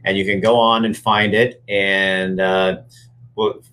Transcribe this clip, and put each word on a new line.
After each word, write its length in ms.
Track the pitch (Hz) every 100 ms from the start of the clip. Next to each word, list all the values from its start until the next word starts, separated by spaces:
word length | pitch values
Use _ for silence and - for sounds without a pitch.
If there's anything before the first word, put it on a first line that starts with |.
and 140 | - 98
you 80 | 98
can 140 | 98
go 180 | 110 120
on 260 | 113 113 113
and 100 | -
find 380 | 113 104 104
it, 300 | 107 123 - -
and, 720 | 101 98 98 95 95 95 92
uh, 380 | 95 92 95 92 - - - - - -
we'll 260 | 107 - _